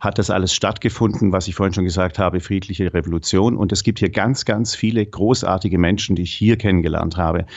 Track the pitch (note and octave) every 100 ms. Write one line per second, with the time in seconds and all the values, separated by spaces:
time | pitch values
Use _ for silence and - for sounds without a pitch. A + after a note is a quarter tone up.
0 | G#2 - G#2 F#2+ F#2 - G2+ A2 A#2 -
1 | A2+ - G2+ F#2 F2+ F2+ G2 G2 F2+ F2
2 | F#2 - F2+ F2 - G2 F2 F#2+ F#2 F2
3 | D#2+ E2+ - F#2+ A2+ - F#2 G2+ - -
4 | F#2 G2+ A2 C3 - G#2+ A2 - A2 A2+
5 | G#2 - G#2+ B2+ F2+ F#2 G2 F2 F2 G2+
6 | - F2 F2 - G#2+ A2+ G#2 F#2 D#2+ D#2+
7 | E2 E2 E2 E2+ D#2+